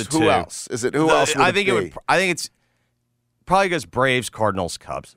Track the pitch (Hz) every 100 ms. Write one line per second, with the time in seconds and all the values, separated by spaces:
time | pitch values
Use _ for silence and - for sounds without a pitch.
0 | 110 156 156 127 - - - 120 120 131
1 | 160 151 139 143 175 185 196 190 87 -
2 | - 156 185 170 - _ _ _ _ _
3 | _ _ _ _ - 185 196 170 95 123
4 | 131 123 113 - 107 95 85 - - 69
5 | -